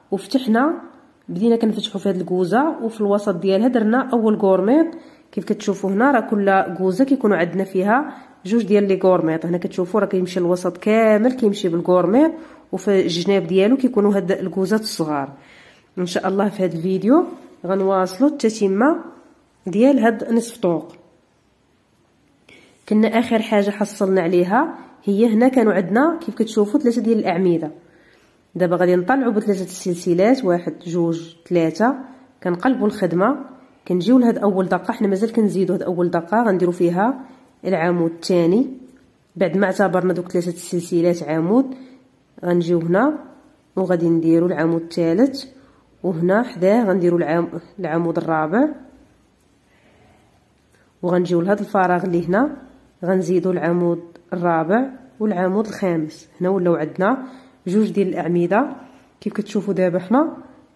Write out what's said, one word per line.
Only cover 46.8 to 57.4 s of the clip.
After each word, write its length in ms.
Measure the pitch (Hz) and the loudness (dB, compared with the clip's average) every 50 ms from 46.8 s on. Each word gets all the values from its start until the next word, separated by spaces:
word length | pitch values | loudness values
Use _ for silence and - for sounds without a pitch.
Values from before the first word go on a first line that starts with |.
| 240 | 2
غنديروا 340 | 196 180 196 175 175 175 175 | 2 0 2 2 2 2 2
العم-، 400 | 175 143 160 170 170 160 - 170 - - - - | 0 0 0 -2 -2 -2 -6 -12 -16 -16 -12 -10
العمود 400 | 180 156 156 170 170 170 165 170 | -6 -4 -2 -2 -2 -2 -2 -4
الرابع، 500 | 160 165 165 160 156 151 175 233 285 311 302 - - - - - _ _ _ _ _ _ _ _ _ _ _ _ _ _ _ _ _ _ _ _ _ _ _ _ _ _ _ _ _ _ _ _ _ _ _ _ _ _ _ _ - | -2 -2 -2 -2 -2 0 0 0 0 0 -2 -8 -16 -20 -20 -20 _ _ _ _ _ _ _ _ _ _ _ _ _ _ _ _ _ _ _ _ _ _ _ _ _ _ _ _ _ _ _ _ _ _ _ _ _ _ _ _ -4
وغنجيو 380 | 180 180 180 180 170 175 170 | 0 0 0 0 0 0 0
لهاد 180 | 170 190 208 208 | 0 0 0 -2
الفراغ 460 | 208 - - 202 185 180 180 175 185 | -2 -2 0 0 2 2 2 0 -2
اللي 220 | 190 170 175 165 | -2 -2 -2 -2
هنا 300 | 160 180 208 262 302 - - - - - - _ _ _ _ 180 | 0 0 0 0 0 -4 -8 -16 -20 -20 -20 _ _ _ _ -4
غنزيدوا 480 | 170 190 190 180 160 185 180 175 185 180 | -2 0 0 0 0 0 0 0 0 -2
العمود 500 | 175 147 170 170 175 175 170 170 170 - - - - _ _ - | -2 0 0 0 0 0 0 -2 -4 -6 -12 -20 -20 _ _ -6
الرابع 580 | 180 170 175 170 160 160 160 196 233 262 269 - - - - - - | -4 -2 0 0 0 0 2 0 0 0 -2 -6 -12 -20 -20 -8 -4
والعمود 460 | 214 214 196 175 185 185 190 208 214 | -4 -2 0 0 0 0 0 -2 -2
الخامس. 600 | 214 - - - 185 170 160 156 156 - - - - _ - | -4 -6 -4 -2 -2 -2 -2 -4 -6 -8 -14 -20 -20 _ -4
هنا 80 | 175 180 | -2 0
ولاو 260 | 196 196 175 175 170 | 0 2 2 2 0
عندنا 520 | 147 156 156 147 - 185 202 254 262 - - - - | 0 -2 -4 -4 -2 0 0 0 -2 -4 -10 -18 -20